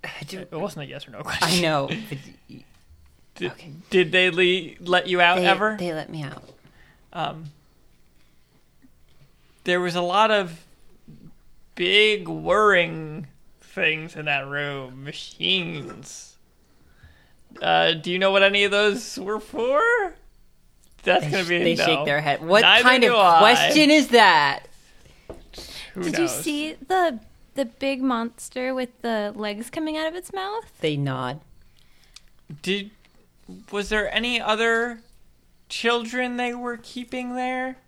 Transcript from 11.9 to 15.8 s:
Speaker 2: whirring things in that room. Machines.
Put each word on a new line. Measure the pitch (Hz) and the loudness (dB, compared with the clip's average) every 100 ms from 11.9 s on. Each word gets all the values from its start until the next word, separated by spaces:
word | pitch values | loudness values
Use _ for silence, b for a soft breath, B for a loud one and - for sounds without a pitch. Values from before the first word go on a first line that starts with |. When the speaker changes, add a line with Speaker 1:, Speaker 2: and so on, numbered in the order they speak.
| 202 214 208 165 | 4 4 0 -4
Speaker 2:
whirring | 160 160 196 214 185 170 165 156 156 143 _ - _ | -8 0 2 4 4 0 -6 -10 -12 -16 _ -20 _
things | - - 165 156 160 160 | -16 -4 -2 -2 -8 -10
in | 151 | -6
that | 143 139 | -6 -4
room. | 143 143 139 131 127 | -6 -6 -8 -12 -14
Machines. | 143 - - - 175 190 170 160 | -14 -14 -18 -6 -2 -2 -2 -10